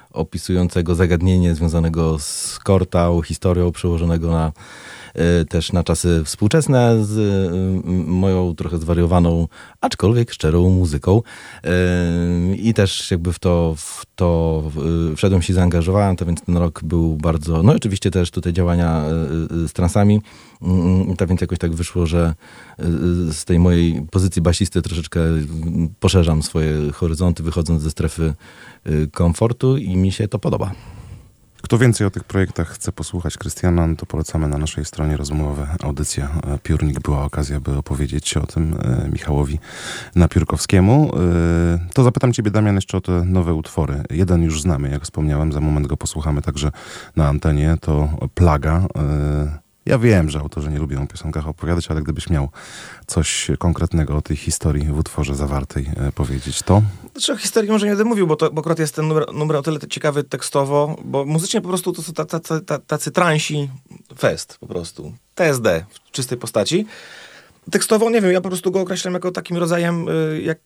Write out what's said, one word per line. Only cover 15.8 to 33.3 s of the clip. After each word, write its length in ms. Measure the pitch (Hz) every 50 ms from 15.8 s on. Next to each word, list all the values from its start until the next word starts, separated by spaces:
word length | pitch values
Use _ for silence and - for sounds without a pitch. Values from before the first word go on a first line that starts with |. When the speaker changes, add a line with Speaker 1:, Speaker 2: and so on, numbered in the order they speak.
| 82 85 95 104 101 98 92
Speaker 1:
to 100 | - 90
więc 160 | 82 85 78 -
ten 140 | - 87
rok 280 | 87 87 85 76 - -
był 320 | 82 87 85 82 80 78
bardzo, 460 | 76 76 85 80 80 76 82 82 80 82
no 100 | 113 156
i 40 |
oczywiście 340 | - - 113 98 95 - 98
też 200 | 85 92 87 82
tutaj 220 | - 92 85 90 85
działania, 500 | 90 90 87 87 87 85 82 80 80 78
e, 600 | 78 80 82 80 - 78 82 80 - - 85 82
e, 40 | 73
z 40 | -
transami. 480 | - 90 87 - 107 101 104 104 107 104 - - - - - - _ -
Mm, 540 | 90 92 92 85 87 92 92 92 - 92
to 100 | - 101
więc 140 | 85 92 87
jakoś 180 | 92 85 92 85
tak 140 | - 85 82
wyszło, 320 | 80 85 - - 90 87
że, 280 | 80 82 85 85 82 80 - - - - - - - - -
e, 60 | - 85 82 69 76 87 87 87 87 80 78
z 120 | 76 -
tej 140 | - 90 85
mojej 480 | 87 90 87 85 85 85 80 71 71 78
pozycji 320 | - 92 92 92 - - 82
basisty 400 | 87 87 - 104 87 - 90 78
troszeczkę, 380 | - 85 80 80 - - 85
mm, 680 | 82 80 82 80 76 73 80 80 80 82 82 82 85 80 - -
poszerzam 420 | - 95 - 95 85 80 80 78 78
swoje 500 | - - 82 78 78 78 76 76 73 73
horyzonty, 500 | - 92 85 80 78 90 90 85 - 80
wychodząc 400 | 82 80 90 82 78 85 78 73
ze 80 | 78
strefy, 440 | 76 - 82 82 - - 82 80 76 - - - - - - - - - _
e, 220 | - 76 76 76
komfortu 720 | 73 - - 87 85 85 - 113 113 120 - - 131 131
i 200 | 135 - 95 92
mi 160 | 92 92 95 92
się 160 | - 110 107
to 100 | - 95
podoba. 340 | - - - - - 95 - - - - - - - - - - - - _ _ _ _ _ - -
Speaker 2:
Kto 160 | - - 113
więcej 280 | 127 123 110 - 104
o 40 | 98
tych 140 | - - -
projektach 440 | - - 98 95 90 - - 85 -
chce 240 | - - - - -
posłuchać 440 | - 82 - - 90 85 82